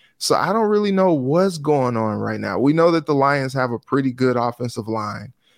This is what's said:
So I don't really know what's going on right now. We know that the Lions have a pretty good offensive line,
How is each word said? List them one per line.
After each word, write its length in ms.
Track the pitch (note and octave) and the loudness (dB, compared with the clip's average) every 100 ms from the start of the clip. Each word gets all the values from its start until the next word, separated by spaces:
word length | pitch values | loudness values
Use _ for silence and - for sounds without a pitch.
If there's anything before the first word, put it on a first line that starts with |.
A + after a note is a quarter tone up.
| _ - | _ -8
So 180 | - - | -2 0
I 160 | D#3 | 0
don't 160 | G#3+ G#3+ | 0 0
really 240 | G#3 G#3 | 0 2
know 220 | F#3+ F#3+ | 2 2
what's 440 | D#3 B2+ D#3+ G3 E3 | 2 2 2 0 -2
going 380 | C#3+ D3 B2 A#2 | 0 2 2 0
on 220 | A2 G#2 | -2 -2
right 220 | G#2+ G#2+ | -4 -4
now. 180 | G#2 F#2+ | -4 0
We 160 | C3+ | 2
know 160 | D#3+ E3 | 4 4
that 140 | E3+ D3+ | 2 0
the 80 | |
Lions 400 | C#3+ C#3 C#3+ C3 | 0 2 0 -2
have 180 | C3 B2+ | -2 -2
a 60 | A#2 | -4
pretty 320 | - C#3+ C3+ | -2 -2 0
good 240 | B2 B2+ A#2+ | 0 0 0
offensive 500 | A#2+ - B2 A#2+ G#2+ | -2 -4 -8 -8 -6
line, 460 | A2 G#2 G#2+ - - _ | -6 -6 -8 -14 -20 _